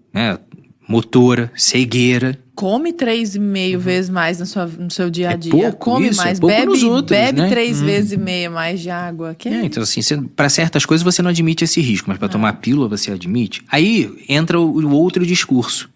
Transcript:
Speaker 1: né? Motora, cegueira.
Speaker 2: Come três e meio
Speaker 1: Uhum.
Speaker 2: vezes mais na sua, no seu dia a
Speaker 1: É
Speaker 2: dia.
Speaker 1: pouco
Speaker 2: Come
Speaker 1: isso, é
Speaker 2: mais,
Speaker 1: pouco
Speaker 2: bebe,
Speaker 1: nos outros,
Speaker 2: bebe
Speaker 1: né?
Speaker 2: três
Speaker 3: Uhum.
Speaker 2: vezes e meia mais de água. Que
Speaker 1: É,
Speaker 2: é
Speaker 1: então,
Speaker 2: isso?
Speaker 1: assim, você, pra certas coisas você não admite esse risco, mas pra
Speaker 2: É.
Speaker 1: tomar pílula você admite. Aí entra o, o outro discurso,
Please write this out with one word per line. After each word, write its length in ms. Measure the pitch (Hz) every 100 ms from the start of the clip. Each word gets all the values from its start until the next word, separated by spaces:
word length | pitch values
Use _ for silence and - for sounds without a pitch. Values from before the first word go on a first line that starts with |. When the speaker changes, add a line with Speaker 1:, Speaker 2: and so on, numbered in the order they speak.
| _
Speaker 1:
né? 240 | - 113 87 - - - _ -
Motora, 600 | 113 - 127 123 120 117 -
cegueira. 840 | - 127 120 123 123 123 131 135 _
Speaker 2:
Come 380 | - 190 233 339
três 420 | 339 240 233 220 202
e 40 |
meio 400 | 202 196 185 185
Speaker 1:
Uhum. 40 | 180
Speaker 2:
vezes 240 | 180 185
mais 280 | 185 165 170
na 60 | 180
sua, 220 | 202 170
no 240 | 165 175
seu 180 | - 180
dia 200 | 165 175
a 20 |
Speaker 1:
É 60 | 170
Speaker 2:
dia. 140 | 165
Speaker 1:
pouco 260 | 156 233 -
Speaker 2:
Come 320 | 233 240 214
Speaker 1:
isso, 120 | 202
é 40 | 175
Speaker 2:
mais, 140 | 185
Speaker 1:
pouco 140 | 170 214
Speaker 2:
bebe, 120 | 370
Speaker 1:
nos 160 | 339
outros, 340 | 240 247 - 202
Speaker 2:
bebe 240 | 247 147
Speaker 1:
né? 80 | 180
Speaker 2:
três 300 | 240 233 147
Speaker 3:
Uhum. 60 | 147
Speaker 2:
vezes 260 | 202 202
e 60 | 202
meia 320 | 185 180 175
mais 300 | 165 165 185
de 80 | 175
água. 440 | 175 175 165 165
Que 140 | 165 240
Speaker 1:
É, 40 |
Speaker 2:
é 120 | 277 175
Speaker 1:
então, 160 | 120
Speaker 2:
isso? 100 | 107
Speaker 1:
assim, 100 | -
você, 160 | - 151 123 -
pra 140 | 143
certas 360 | - 165 147 -
coisas 180 | 160
você 180 | 180 180
não 80 | 180
admite 340 | 170 165 160
esse 160 | 160 -
risco, 300 | 131 95 -
mas 80 | 95
pra 80 | 101
Speaker 2:
É. 20 |
Speaker 1:
tomar 240 | 107 107
pílula 360 | 101 117 143 117
você 220 | 104 -
admite. 520 | 95 87 117 110 - -
Aí 420 | 143 190 226 113 - -
entra 320 | 143 170 170
o, 220 | 165 143 151
o 60 |
outro 340 | 143 180 180 175
discurso, 640 | 175 - 127 - - -